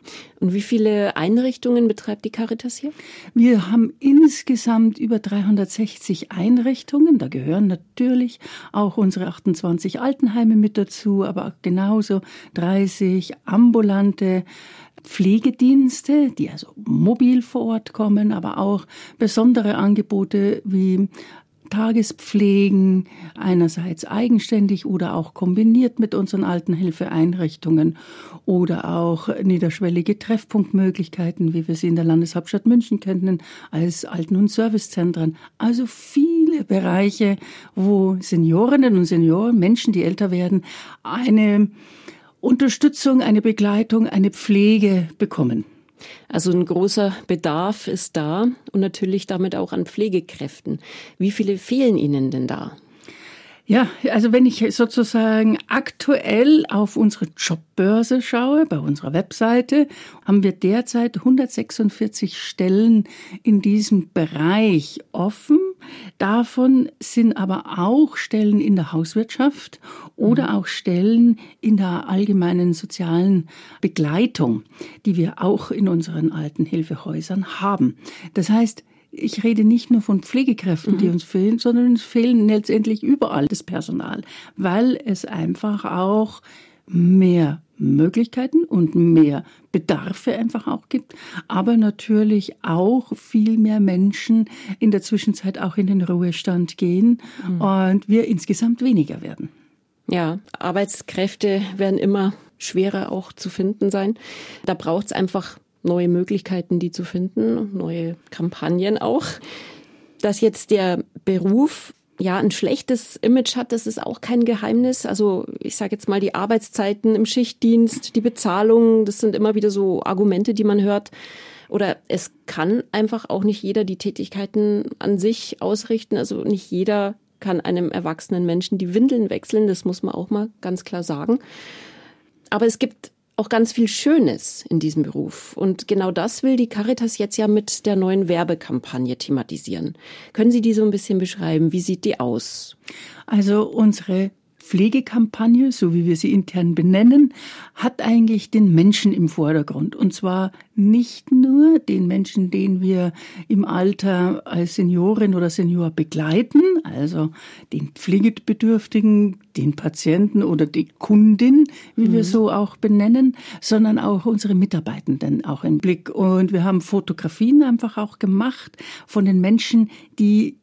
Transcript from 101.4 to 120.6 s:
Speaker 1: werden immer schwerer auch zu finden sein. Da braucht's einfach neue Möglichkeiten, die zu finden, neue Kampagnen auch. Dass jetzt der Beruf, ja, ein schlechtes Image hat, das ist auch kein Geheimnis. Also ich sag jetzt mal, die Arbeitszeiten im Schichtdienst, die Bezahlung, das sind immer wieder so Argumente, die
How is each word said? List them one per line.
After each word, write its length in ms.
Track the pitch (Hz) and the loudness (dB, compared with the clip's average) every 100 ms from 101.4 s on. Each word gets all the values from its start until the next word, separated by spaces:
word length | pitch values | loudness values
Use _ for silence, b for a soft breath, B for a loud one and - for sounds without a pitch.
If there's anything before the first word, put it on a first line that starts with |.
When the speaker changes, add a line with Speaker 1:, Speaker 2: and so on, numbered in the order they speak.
| 208 196 196 190 | -2 -2 -4 -4
Speaker 1:
werden 240 | 196 196 | -2 0
immer 340 | 196 196 190 - B _ | 0 0 -2 -4 B _
schwerer 520 | - 180 196 196 - | -8 -4 -2 -4 -6
auch 220 | 190 - | -8 -10
zu 160 | - 190 | -12 -10
finden 420 | - 190 214 202 | -6 -4 -2 -2
sein. 220 | 196 196 226 B B B B B | -2 -4 -6 B B B B B
Da 80 | |
braucht's 380 | 170 160 175 208 | -6 -4 -4 -4
einfach 460 | - 185 196 - - _ _ | -4 -4 -4 -8 -16 _ _
neue 260 | 175 175 175 | -4 0 0
Möglichkeiten, 680 | 175 185 202 - 185 170 175 | 0 -2 -4 -4 -6 -4 -4
die 140 | - | -4
zu 120 | - | -6
finden, 720 | 180 180 185 214 226 233 208 190 | -8 -6 -6 -4 -2 -2 -6 -8
neue 400 | 165 170 165 170 _ | -6 -6 -8 -10 _
Kampagnen 720 | - 170 - 160 175 196 214 | -8 -8 -6 -4 -2 -2 -2
auch. 260 | - 294 - - B B B B B B B B | -2 -2 -4 -10 B B B B B B B B
Dass 180 | 208 202 | -4 0
jetzt 300 | 220 - - | 0 0 0
der 340 | 208 185 175 - - - | 0 0 -2 -6 -8 -4
Beruf, 680 | 185 185 220 302 - - - _ - | -2 0 2 0 -2 -16 -20 _ -6
ja, 180 | 185 185 | -2 0
ein 140 | 214 | 0
schlechtes 640 | - - 277 - 240 - - | 0 -2 -2 -2 -4 -6 -4
Image 400 | 233 254 247 247 | 2 2 2 -4
hat, 160 | 240 | -4
das 160 | 233 220 | -6 -6
ist 120 | 220 | -8
auch 220 | - - | -10 -10
kein 240 | - 240 233 | -4 0 0
Geheimnis. 640 | 214 214 226 254 254 - | 0 0 0 0 -2 -4
Also 400 | 202 208 185 - - | -2 0 -2 -6 -10
ich 180 | - - | -10 -8
sag 160 | 202 | -6
jetzt 160 | 208 - | -6 -4
mal, 120 | 196 | -2
die 160 | 196 - | -2 -2
Arbeitszeiten 800 | 208 226 - - 202 208 226 214 | -2 -2 -2 -6 -4 -2 0 0
im 100 | 220 | 0
Schichtdienst, 920 | 247 240 - 226 233 226 - - 233 | -2 -4 -2 2 4 2 -2 -6 -2
die 60 | |
Bezahlung, 840 | 233 240 208 185 220 226 233 220 208 | -2 -2 -2 0 4 6 6 4 2
das 120 | 208 | -2
sind 180 | 220 196 | -2 0
immer 200 | 214 214 | 0 0
wieder 160 | 208 | 0
so 320 | 196 196 175 | 0 0 -2
Argumente, 500 | - 190 208 180 214 | -2 0 2 2 0
die 100 | 214 | 0